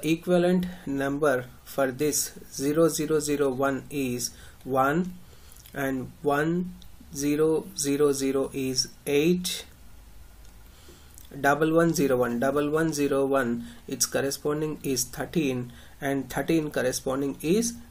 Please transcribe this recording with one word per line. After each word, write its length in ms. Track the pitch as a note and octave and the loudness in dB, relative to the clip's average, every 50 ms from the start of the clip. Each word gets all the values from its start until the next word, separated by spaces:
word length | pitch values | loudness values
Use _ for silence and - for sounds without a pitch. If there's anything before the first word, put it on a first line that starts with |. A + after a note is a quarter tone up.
| - | 0
equivalent 600 | D3+ E3 E3 - F3+ F3+ F3 F3 F3+ F3+ F#3 F3+ F3+ - - - | 0 -2 0 0 2 2 4 4 4 2 2 0 -2 -6 -8 -8
number 640 | C#3+ C#3 C#3 C3+ C#3 C#3 C#3+ D#3 D3 C3 B2+ B2+ - - - - | -6 -4 -2 -2 -2 0 2 2 2 2 2 -2 -6 -14 -20 -18
for 260 | - - - C#3 C3 | -6 -2 0 0 0
this 480 | B2+ C3 D3 D3+ C3+ - - - - - - - - | 0 0 0 0 0 0 -2 -4 -6 -14 -18 -12 -8
zero 360 | - C3+ C#3+ D3 D#3+ E3 D#3+ | -4 -2 0 4 4 4 4
zero 300 | D3+ - D#3 D3 D#3 D3+ | 4 0 -2 0 0 0
zero 300 | D3 D3 D3 C#3+ D3 C#3 | 0 0 0 2 2 0
one 360 | B2+ B2+ C3+ C#3 C3+ B2+ B2+ - | 0 0 0 0 0 -2 -4 -6
is 420 | D3 D3 C3+ B2+ A#2+ B2 A#2+ - - - - - - - - | -4 -2 -2 -2 -2 -4 -6 -8 -10 -12 -20 -20 -20 -14 -8
one, 520 | B2 C3 C3 C3 C#3 D3 E3+ F#3 F3+ - - - - - - - - - - - - - | -2 0 2 2 4 2 0 -2 -4 -6 -14 -16 -20 -20 -20 -20 -20 -20 -20 -20 -12 -8
and 400 | C#3 C#3 C3+ C3+ C3 B2 B2+ - - | -6 -4 -4 -4 -4 -6 -8 -10 -4
one 540 | - C#3+ C#3+ C#3+ D3+ D#3+ E3+ F3+ F#3 F3+ - - - - - - - - - | 0 0 2 2 2 0 0 -2 -2 -4 -8 -12 -16 -18 -18 -20 -18 -14 -8
zero 480 | C#3 C#3+ D3 D3 D3+ D#3 D#3 D#3+ D3+ - F#3 - | -4 -2 0 2 2 4 4 2 0 -2 -6 -6
zero 380 | - C#3+ C#3+ C#3 C#3+ D3 C#3+ C#3 | -4 -2 0 2 4 4 4 2
zero 380 | C3 C3+ C3+ C3+ C3+ C3+ - - | 2 0 0 0 0 -2 -2 -2
is 360 | C#3 C3 C3 C3 C3 - - - - - | -4 -4 -2 -2 -2 -4 -4 -6 -10 -4
eight, 580 | D3+ C#3+ C#3+ D3+ E3+ F3+ F3+ F3+ - - - - - - - - - - - - - - - - - - - - - - - - - - - - - - - - - - - - - - C#3+ | 0 2 4 4 4 4 2 0 -4 -6 -8 -10 -14 -18 -20 -20 -20 -20 -20 -20 -20 -20 -20 -20 -20 -20 -20 -20 -20 -20 -20 -20 -20 -20 -20 -20 -20 -20 -20 -20 -20 -20 -20 -18 -16 -6 0
double 320 | C3+ C#3+ C#3+ D3 D#3+ D#3 D#3+ | 2 2 4 4 4 4 4
one 220 | E3 E3+ E3+ D#3+ | 4 4 4 4
zero 240 | E3+ D3 C3 B2+ B2 | 4 2 4 4 4
one, 200 | B2 A#2+ A#2+ A#2+ | 2 2 2 0
double 300 | C3 C3+ C#3 D3 D3 D3 | 0 2 2 2 2 2
one 240 | D3+ D#3+ E3 D#3+ D3+ | 2 2 2 2 2
zero 320 | C#3+ C#3+ C#3 C#3 C#3 C#3 | 2 2 2 2 2 2
one, 400 | C3+ C3+ C3+ B2+ A#2 A#2+ A#2+ A#2 - - - - - | 4 2 2 2 0 -2 -4 -6 -10 -14 -16 -12 -8
its 160 | C#3 B2 - | -4 -2 -2
corresponding 760 | - - C3 B2+ C#3 C#3 - - D3 D3 D3+ D#3 D#3 D3+ - - | 0 0 0 -2 -2 -4 -4 -2 -2 -2 -2 -2 -4 -4 -4 -4
is 220 | D3 C3+ A#2 - | -2 -2 -2 -2
thirteen, 680 | - - - C3 - - F3+ D#3 C3+ B2+ B2 B2 B2 - - - - - - | -4 -6 -8 -8 -4 0 0 0 0 0 -2 -4 -8 -12 -18 -20 -20 -14 -8
and 300 | C#3+ C#3 C#3 C#3 C3 B2+ | -4 -2 -2 -2 -4 -4
thirteen 420 | - C#3+ C#3 - E3 E3 D3+ D3 | -4 -4 0 0 2 0 0 0
corresponding 680 | D3 C3+ B2 B2+ B2+ - - C3+ C3 C3+ C#3+ C#3 C3 - | -2 0 0 0 -2 -2 -4 -4 -2 -2 -2 -4 -4 -4
is 320 | - D3+ F3+ A3 A#3 A#3 - - - - | 0 2 2 2 2 0 -4 -8 -14 -18